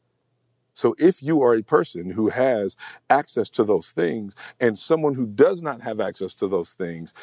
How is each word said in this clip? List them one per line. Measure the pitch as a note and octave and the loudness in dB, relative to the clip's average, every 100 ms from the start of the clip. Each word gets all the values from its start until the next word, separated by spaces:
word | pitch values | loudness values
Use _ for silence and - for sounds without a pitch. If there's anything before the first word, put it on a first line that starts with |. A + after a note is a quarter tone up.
| _ _ _ _ _ _ _ - | _ _ _ _ _ _ _ -2
So | A#2+ A2 | -2 4
if | E3 - | 2 2
you | C3+ D#3+ | 0 2
are | B2+ | 4
a | A2+ | 2
person | G#2 D3+ - - F2+ | 2 0 0 -6 -8
who | F#2 G#2+ | -2 0
has | - C3 A2+ G2 - - - - | 2 2 0 -2 -6 -16 -8 0
access | C3+ - - - | 0 0 -4 -2
to | - | 0
those | G#2+ F#2 - | 2 0 -2
things | - E3+ A#2 G2+ - - - | -4 -4 -4 -8 -14 -20 -2
and | B2 G#2 | 0 0
someone | - D#3+ D3+ | 0 0 0
who | B2+ A2+ | -2 -2
does | G#2 D#3+ F#3 | 4 4 4
not | D#3+ A#2+ | -4 -8
have | - G#2+ | -6 -4
access | G2 - F#2+ | -4 -4 -10
to | - G2 | -4 -2
those | F#2 E2+ | -2 -4
things, | - F2 E2 E2 - | -8 -8 -8 -12 -18